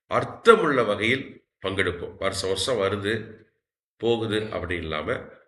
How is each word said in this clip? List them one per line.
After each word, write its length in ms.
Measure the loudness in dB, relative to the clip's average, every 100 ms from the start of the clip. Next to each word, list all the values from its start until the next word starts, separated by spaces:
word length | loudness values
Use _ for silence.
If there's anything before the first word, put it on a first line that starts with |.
| -4
அர்த்தமுள்ள 720 | -2 -2 2 6 6 6 2 2
வகையில் 600 | 2 0 0 -2 -16 _ _ -4
பங்கெடுப்போம். 500 | 0 0 -2 -8 -4
வருஷம் 340 | -4 -2 -2
வருஷம் 280 | -2 0 0
வருது 640 | 0 0 -2 -4 -6 -18 -20 _ _ _ _ -4
போகுது 540 | 0 0 0 -2 -2
அப்படி 240 | -6 -4 -4
இல்லாம 460 | -4 -4 -4 -6 -8 -20